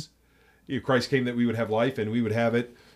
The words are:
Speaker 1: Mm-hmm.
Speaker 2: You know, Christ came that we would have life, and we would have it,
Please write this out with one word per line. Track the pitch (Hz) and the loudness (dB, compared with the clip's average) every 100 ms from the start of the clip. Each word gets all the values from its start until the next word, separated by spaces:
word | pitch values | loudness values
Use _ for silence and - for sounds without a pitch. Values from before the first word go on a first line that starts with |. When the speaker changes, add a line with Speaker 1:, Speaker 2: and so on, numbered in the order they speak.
| - | 2
Speaker 1:
Mm-hmm. | _ _ _ _ _ - | _ _ _ _ _ -8
Speaker 2:
You | 123 | -6
know, | - | 0
Christ | 131 - | 0 2
came | 135 123 | 0 0
that | 120 | 0
we | 120 | 0
would | 110 | 0
have | 107 | 0
life, | 110 135 131 | 0 0 -2
and | 107 | -2
we | 120 | -2
would | 110 | 0
have | 110 117 | 0 0
it, | 117 120 - - | 0 -2 -10 -20